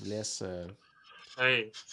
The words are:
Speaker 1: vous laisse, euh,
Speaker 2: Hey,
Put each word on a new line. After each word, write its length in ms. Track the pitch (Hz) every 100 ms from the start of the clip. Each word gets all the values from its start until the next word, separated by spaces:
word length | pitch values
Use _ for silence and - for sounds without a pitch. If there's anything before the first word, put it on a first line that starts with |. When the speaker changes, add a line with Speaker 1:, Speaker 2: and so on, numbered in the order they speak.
Speaker 1:
vous 60 | 101
laisse, 340 | 107 107 - 95
euh, 220 | 90 87 101 _ _ - - - -
Speaker 2:
Hey, 340 | 127 123 110 - -